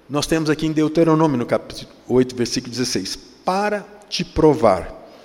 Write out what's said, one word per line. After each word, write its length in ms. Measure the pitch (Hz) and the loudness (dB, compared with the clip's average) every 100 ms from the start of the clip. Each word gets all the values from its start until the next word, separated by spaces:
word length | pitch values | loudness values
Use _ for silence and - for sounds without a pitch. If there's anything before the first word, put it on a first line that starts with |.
| - | -8
nós 180 | 147 - | -6 -2
temos 220 | 160 156 | -2 0
aqui 160 | 151 | 0
em 80 | 156 | 0
Deuteronômio, 640 | 156 151 156 165 156 160 127 | 0 0 2 4 4 2 0
no 80 | |
capítulo 440 | 117 110 - - - - - | 0 -2 -4 -18 -18 -14 0
oito, 260 | 127 127 | 2 2
versículo 360 | 120 113 - 123 | 0 -4 -4 -6
dezesseis. 440 | 117 123 104 95 | -6 -4 -4 -8
"Para 680 | - - - - 190 208 208 - - - | -12 -16 -10 -4 -2 -2 -4 -8 -20 -10
te 160 | - | -8
provar 760 | 170 - 156 - 110 92 - - - - | -6 2 4 6 4 2 -4 -16 -20 -20